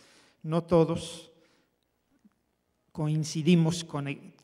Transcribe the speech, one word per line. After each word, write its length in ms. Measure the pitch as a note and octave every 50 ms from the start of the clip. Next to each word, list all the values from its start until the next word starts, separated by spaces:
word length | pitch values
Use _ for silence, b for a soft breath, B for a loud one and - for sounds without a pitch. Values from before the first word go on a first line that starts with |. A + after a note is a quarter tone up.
| b b b b b b b b -
no 220 | D#3 D#3 E3+ E3
todos 680 | E3 F3+ E3+ D#3+ D3+ E3 - - - - - - - b b b b b b b b _ _ _ _ _ _ _ _ _ _ _ - _ _ _ _ _ _ _ _ _ _ _ _
coincidimos 920 | _ - D#3 D3+ D#3 D#3 D3+ D#3 - E3 D3 D#3+ F3+ E3+ E3 D#3+ E3+ - -
con, 500 | - - C#3+ C#3+ C#3 C#3 - - - - _